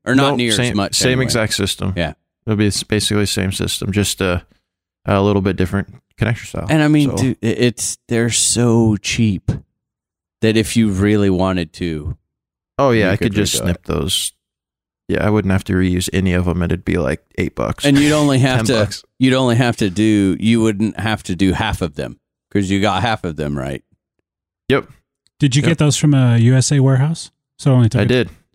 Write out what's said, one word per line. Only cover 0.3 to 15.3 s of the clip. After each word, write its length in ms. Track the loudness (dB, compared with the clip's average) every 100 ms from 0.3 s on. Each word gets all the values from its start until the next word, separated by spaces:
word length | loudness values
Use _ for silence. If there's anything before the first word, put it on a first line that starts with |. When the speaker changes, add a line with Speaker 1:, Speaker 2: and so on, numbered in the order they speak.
Speaker 2:
Nope, 60 | 0
Speaker 1:
near 120 | -2
as 60 | 0
Speaker 2:
same, 200 | -2 -2
Speaker 1:
much 200 | -2 -2
Speaker 2:
same 160 | 0
Speaker 1:
anyway. 140 | 0 0
Speaker 2:
exact 280 | -2 -2
system. 400 | -2 -4 -4 -6 -4
Speaker 1:
Yeah. 180 | -6 -8 _ _ -4
Speaker 2:
It'll 100 | 0
be 80 | 0
s-, 140 | 0
basically 400 | -2 -2 0 -2
the 40 | -2
same 240 | -2 -4
system, 400 | -4 -6 -4 -2
just 300 | -2 -2 -2
a, 220 | -2 -2 -6 _ _ _ _ _ -2
a 160 | 2
little 220 | 2 2
bit 120 | 0 0
different 460 | -2 -2 -4 -12 _ -4
connector 280 | -4 -4 -6
style. 180 | -10 -2
Speaker 1:
And 140 | 0
I 60 | 2
mean, 240 | 2 2
Speaker 2:
So 60 | 0
Speaker 1:
dude, 200 | -2 -2
it's, 560 | -4 0 0 -2 -8 -10 -4
they're 240 | -2 0
so 640 | 0 0 0 2 4 2 0
cheap 540 | -2 0 0 0 -4 -8 -12 _ _ _ _ _ _ _
that 160 | 0 2
if 180 | 0 0
you 140 | 0
really 400 | 2 2 2 2
wanted 440 | 2 0 -2 -4
to, 440 | -6 -6 -6 -8 -12 _ _ _ _ _ -2
Speaker 2:
Oh, 100 | 0
yeah, 160 | 2 2
Speaker 1:
you 60 |
Speaker 2:
I 60 | 0
could 80 | 0
Speaker 1:
could 80 | 0
Speaker 2:
just 180 | 0 -2
Speaker 1:
redo 40 | -4
Speaker 2:
snip 100 | -4
Speaker 1:
it. 60 |
Speaker 2:
those. 480 | -4 -4 -4 -4 -6 -10 _ _ _ _ _ _ -6
Yeah, 140 | -2
I 60 |
wouldn't 220 | 0